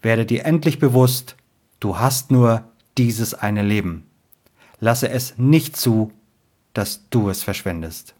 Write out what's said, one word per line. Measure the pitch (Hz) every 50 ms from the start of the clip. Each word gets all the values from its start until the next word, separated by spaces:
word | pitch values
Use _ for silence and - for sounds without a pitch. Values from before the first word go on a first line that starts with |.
Werde | - 113 113 113 113
dir | 113 117 - -
endlich | 156 160 165 151 170 - -
bewusst, | - 135 120 127 127 127 127 - - - - _ _ _ _ _ _ _ _ _
du | - 104 92 90
hast | 117 135 131 - - -
nur | 135 127 120 117 113 110 - - _ _ _ _ _
dieses | - 123 117 110 110 113 110 -
eine | - - 104 104 104
Leben. | 101 101 104 104 95 87 82 80 80 _ _ _ _ _ _ _ _ _ _ _ _ _ _ _
Lasse | 107 113 120 123 - 117
es | 123 127 127 - -
nicht | - 123 135 151 160 156 - -
zu, | - - 123 113 110 110 107 - _ _ _ _ _ _ _ _ _ _ _ _
dass | 110 101 - - - _ _
du | - 117 104 101
es | 92 -
verschwendest. | - - 95 - - 95 87 82 80 80 - - - - _